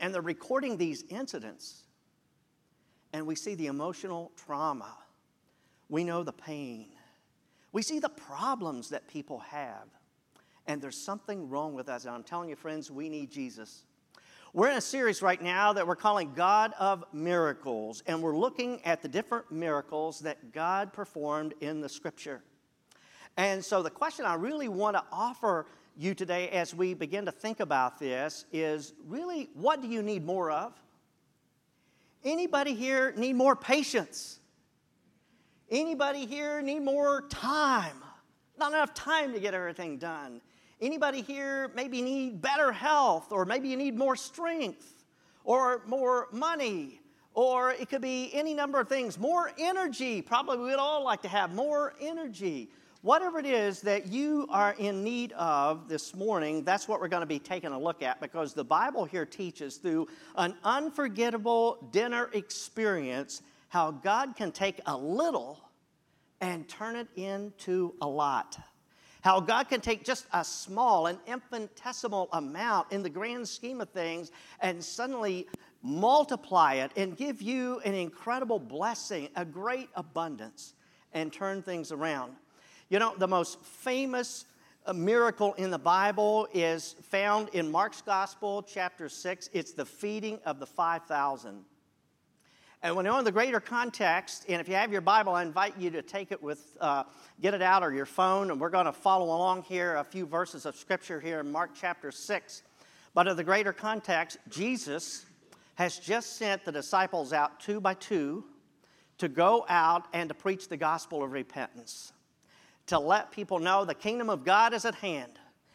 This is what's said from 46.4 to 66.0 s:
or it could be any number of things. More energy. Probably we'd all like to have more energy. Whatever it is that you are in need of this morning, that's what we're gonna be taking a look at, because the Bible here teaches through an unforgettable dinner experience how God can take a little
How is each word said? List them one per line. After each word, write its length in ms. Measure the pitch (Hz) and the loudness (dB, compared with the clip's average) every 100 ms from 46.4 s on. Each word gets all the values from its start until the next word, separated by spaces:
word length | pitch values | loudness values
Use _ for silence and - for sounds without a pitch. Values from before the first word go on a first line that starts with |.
| 311 320 247 185 139 - _ _ _ | 0 0 0 -2 -6 -12 _ _ _
or 380 | 220 254 254 254 | 4 4 6 2
it 180 | 254 254 | 0 -2
could 100 | 269 | -2
be 300 | 262 254 254 | 0 -2 -2
any 220 | 285 311 | -2 0
number 260 | 294 285 277 | 0 2 2
of 80 | 277 | 2
things. 300 | 269 233 170 | 0 -2 -2
More 340 | 247 349 339 - | 0 2 0 -2
energy. 640 | 330 381 359 226 254 214 | 0 0 -2 -2 -4 -4
Probably 340 | - 240 277 254 | 0 0 0 -2
we'd 180 | 247 269 | 0 0
all 280 | 285 302 | 2 0
like 160 | 262 208 | 0 0
to 60 | 190 | 0
have 260 | 202 180 | 0 0
more 380 | 185 294 294 294 - | 0 0 0 -2 -4
energy. 680 | 294 330 294 180 190 143 110 - - - | -8 -6 -8 -6 -4 -4 -8 -16 -20 -4
Whatever 360 | 190 311 359 330 | 6 6 6 -2
it 60 | |
is 380 | 277 240 208 185 | 2 2 2 0
that 240 | 202 202 190 | 0 0 0
you 400 | 233 294 302 285 | -2 0 0 2
are 260 | 196 202 202 | 4 4 2
in 260 | 202 196 | -2 0
need 280 | 208 240 240 | -2 -2 -4
of 560 | - 170 147 143 160 160 | -2 2 4 4 2 -2
this 260 | 156 - | -6 -6
morning, 500 | 185 208 196 151 156 | -4 0 0 0 0
that's 240 | 147 196 - | 2 2 2
what 120 | 214 | -2
we're 80 | 175 | 0
gonna 180 | 175 160 | 0 0
be 120 | 147 | -4
taking 320 | - 185 165 | -4 -6 -4
a 80 | 135 | -2
look 240 | 160 160 | -2 -2
at, 160 | 131 - | -2 -2
because 360 | 151 165 151 | -4 -4 -4
the 100 | 147 | -4
Bible 400 | 120 160 254 269 | 2 2 2 0
here 220 | 165 185 151 | -2 -2 -4
teaches 500 | - 185 - 143 - | -6 -8 -8 -12 -4
through 320 | 180 160 160 - - - | 0 0 0 -6 -10 0
an 180 | 175 185 | 0 0
unforgettable 1200 | 202 262 311 302 269 196 233 226 220 233 233 233 131 | 0 2 0 -2 -2 0 0 0 2 4 4 0 -2
dinner 380 | 180 240 240 240 | 0 2 0 -2
experience 1080 | 208 180 - - - 214 180 131 127 139 - - _ - | -4 -6 -10 -8 0 2 2 0 -4 -6 -10 -16 _ -4
how 220 | 175 156 | 0 0
God 460 | 143 185 220 277 226 | 0 2 2 0 -4
can 160 | 196 | -6
take 280 | - 196 185 - | 0 -2 -2 -4
a 100 | 135 | -4
little 640 | 143 208 339 233 120 151 - _ _ _ | -2 2 2 0 -4 -12 -20 _ _ _